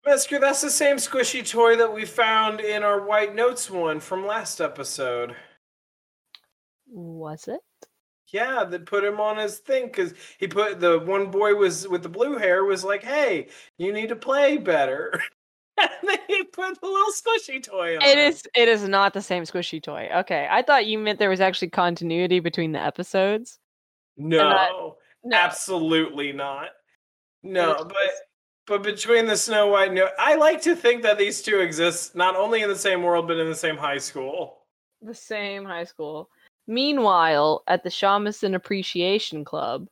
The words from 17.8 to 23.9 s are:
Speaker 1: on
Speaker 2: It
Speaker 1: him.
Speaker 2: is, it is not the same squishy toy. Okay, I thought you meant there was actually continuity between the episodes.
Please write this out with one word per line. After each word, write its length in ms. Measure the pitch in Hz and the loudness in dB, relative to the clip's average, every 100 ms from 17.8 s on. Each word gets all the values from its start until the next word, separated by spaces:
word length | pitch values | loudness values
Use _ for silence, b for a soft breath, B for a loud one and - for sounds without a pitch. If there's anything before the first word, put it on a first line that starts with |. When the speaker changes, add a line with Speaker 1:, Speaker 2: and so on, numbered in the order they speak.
| 170 160 | -4 2
Speaker 1:
on 60 | |
Speaker 2:
It 160 | 277 285 | 4 6
Speaker 1:
him. 120 | 294 | 4
Speaker 2:
is, 100 | 311 - | 0 -2
it 140 | 247 233 | 4 4
is 180 | 220 196 | 4 2
not 280 | 196 196 | 2 2
the 80 | 196 | 0
same 220 | 196 180 | -4 -4
squishy 380 | 160 180 175 156 | -4 -6 -6 -10
toy. 280 | - 147 - | -10 -10 -2
Okay, 320 | 180 190 165 143 | -2 0 -2 2
I 100 | 208 | 2
thought 240 | 254 277 | 4 4
you 140 | 220 214 | 4 -2
meant 200 | 214 208 | -2 0
there 120 | 208 | 0
was 100 | 185 | 4
actually 300 | 190 185 175 | 2 0 -4
continuity 680 | 202 175 170 170 165 180 180 | 0 0 0 -4 -2 0 0
between 340 | 170 170 165 | 0 -4 -4
the 60 | 151 | -2
episodes. 800 | 143 - 180 190 190 214 240 - _ _ _ | -4 -6 -4 0 0 -2 -6 -20 _ _ _